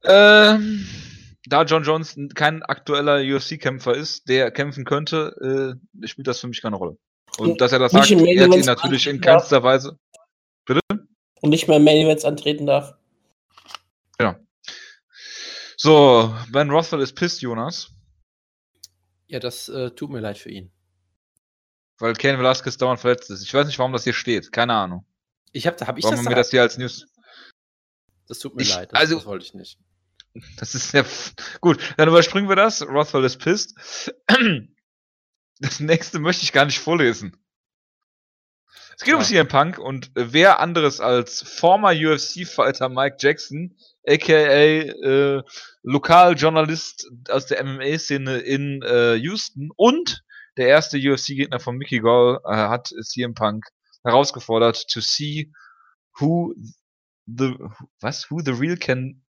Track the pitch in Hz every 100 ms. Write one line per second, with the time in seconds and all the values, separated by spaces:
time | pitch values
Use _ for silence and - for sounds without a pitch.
0 | - 196 208 214 214 214 214 208 196 -
1 | - - - _ - 143 160 160 147 160
2 | 160 - 143 - 151 160 - - - 143
3 | 147 143 135 139 - 160 139 131 127 123
4 | 156 - - - 123 - 143 135 123 143
5 | 151 160 151 - 131 135 135 127 _ 202
6 | 214 - 131 120 123 120 113 101 90 -
7 | _ _ _ - 110 120 123 127 127 180
8 | 139 190 165 180 180 180 131 120 135 135
9 | 147 139 131 165 170 139 123 131 139 -
10 | _ _ _ _ _ _ - 135 - 208
11 | _ _ _ _ 151 160 - 151 151 156
12 | 156 151 - 147 147 151 143 139 139 _
13 | _ _ _ _ _ _ _ - _ _
14 | _ _ 113 87 _ _ - - - _
15 | _ - - - - - - - 151 151
16 | 143 120 113 113 120 135 147 147 165 160
17 | 135 - 175 - 127 113 127 175 - _
18 | _ _ _ _ _ _ _ _ - _
19 | _ _ _ 131 123 123 - 135 123 120
20 | 147 131 107 101 - 101 92 _ _ _
21 | _ _ _ _ _ _ _ _ _ _
22 | 117 113 139 135 127 127 - - 127 123
23 | 123 123 - 98 101 135 147 131 127 127
24 | 127 117 - 110 - - 120 113 92 90
25 | _ _ _ _ _ 131 165 170 - 123
26 | 110 127 120 123 120 127 120 127 123 -
27 | _ _ _ _ - _ _ _ _ _
28 | _ _ _ 117 143 123 127 90 92 120
29 | 156 160 104 98 - 98 92 _ _ _
30 | _ _ _ - - - - 127 - 143
31 | 127 - - - - - 175 147 - -
32 | 156 170 165 196 202 190 214 214 147 139
33 | 147 139 131 127 - 208 - - - -
34 | - - - 247 226 147 107 _ _ _
35 | _ _ _ _ _ _ 139 - 151 165
36 | - 170 151 180 - 139 143 135 - 170
37 | 131 113 98 _ _ _ _ _ _ _
38 | _ _ _ _ _ _ _ - - _
39 | 240 311 196 196 143 139 156 185 127 135
40 | 123 - 120 135 185 - 170 170 151 -
41 | 113 123 120 - - - 170 196 208 165
42 | 156 151 - 175 180 - 117 131 131 127
43 | 139 135 139 156 - 143 180 _ _ _
44 | - 151 - 156 151 139 151 156 156 -
45 | 135 135 139 139 127 - - _ - 139
46 | - 170 180 160 156 160 156 160 - -
47 | - 120 127 131 135 107 135 135 135 156
48 | - 139 131 127 - 139 143 139 113 120
49 | 120 117 135 208 - - 147 - 226 294
50 | 349 - _ - - - 123 147 151 143
51 | 135 131 - 139 143 123 - 123 143 123
52 | 113 120 123 123 - 110 104 120 - -
53 | 113 - 123 110 107 107 - _ _ _
54 | 120 120 143 131 - 113 117 110 - 117
55 | 107 - 147 151 151 _ _ _ _ _
56 | _ - 143 170 170 - 110 - _ _
57 | _ _ - 117 131 127 - 107 - _
58 | 110 - - 156 147 120 147 175 - 127
59 | 131 - _